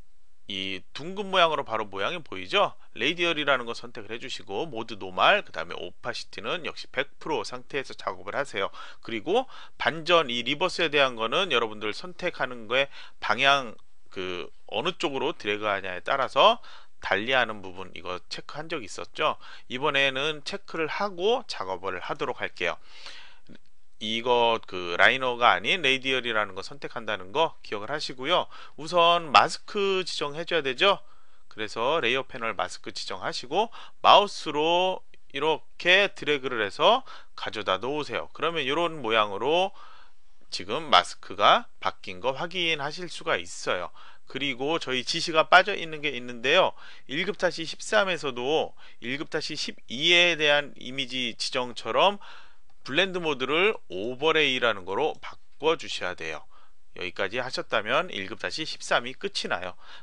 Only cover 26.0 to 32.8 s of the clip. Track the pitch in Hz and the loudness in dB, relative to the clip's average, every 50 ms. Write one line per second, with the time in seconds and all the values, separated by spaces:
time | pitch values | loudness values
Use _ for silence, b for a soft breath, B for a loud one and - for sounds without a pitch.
26 | - 135 131 127 117 120 113 107 104 101 92 95 95 - 143 143 - 151 - 123 | 2 0 0 0 0 0 0 0 0 0 -4 -8 -8 -10 -10 -10 -10 -8 -8 -8
27 | 113 107 107 95 92 92 104 147 165 151 - - - - 113 104 104 - 143 156 | -4 -4 -4 -6 -6 -4 0 0 0 0 -2 -8 -8 -8 -6 -6 -6 -6 -6 -6
28 | 143 - 143 127 127 147 180 165 117 B B B B B B - 147 160 175 175 | -6 -6 -8 -6 -2 0 2 2 0 B B B B B B -10 -8 0 4 6
29 | 170 170 170 175 165 151 131 202 120 160 - - - - - 208 196 196 190 185 | 6 8 6 4 2 8 8 8 8 8 2 -4 -8 -4 -2 0 2 2 2 0
30 | 185 - - - 156 143 143 156 170 - 175 165 139 135 127 127 175 202 190 - | 0 -2 -4 -4 -4 -4 -4 -6 -4 0 0 0 0 0 0 4 4 4 4 4
31 | b b b b b b b b b - - 101 110 101 - 110 113 131 156 165 | b b b b b b b b b -10 -6 -6 -6 -4 -2 0 0 2 2 2
32 | 135 113 127 135 131 - - 123 117 113 101 90 90 90 - - | 2 2 2 0 -2 -4 -8 -6 -4 -4 -2 -2 -4 -4 -4 -8